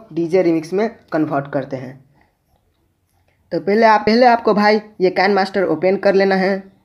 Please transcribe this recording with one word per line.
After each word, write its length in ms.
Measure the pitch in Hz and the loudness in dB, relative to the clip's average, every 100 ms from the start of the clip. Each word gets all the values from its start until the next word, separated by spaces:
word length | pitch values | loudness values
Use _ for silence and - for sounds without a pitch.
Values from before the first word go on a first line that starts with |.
| - | -6
डीजे 280 | 160 170 185 | -6 -2 0
रिमिक्स 280 | 170 165 156 | 0 0 -2
में 160 | 185 220 214 - | -4 -4 -8 -8
कन्वर्ट 400 | 160 151 139 143 | -4 -2 -4 -4
करते 260 | 143 131 131 | -8 -6 -10
हैं। 160 | 127 131 _ _ _ _ _ _ _ _ _ _ _ _ _ _ - | -12 -18 _ _ _ _ _ _ _ _ _ _ _ _ _ _ -10
तो 80 | 170 | -8
पहले 260 | 175 214 226 | -2 2 4
आप, 160 | 214 | 4
पहले 240 | 220 226 247 | 2 4 4
आपको 280 | 233 226 | 4 2
भाई 280 | 202 208 214 214 - | 2 2 0 -2 -2
ये 80 | 180 | -2
काइन 220 | 185 190 | 0 0
मास्टर 320 | 196 196 202 175 | 0 0 -2 -2
ओपन 320 | 156 180 196 | 0 0 0
कर 180 | 202 190 | 2 2
लेना 200 | 196 190 | 2 0
है। 220 | 185 196 190 _ | 0 -4 -8 _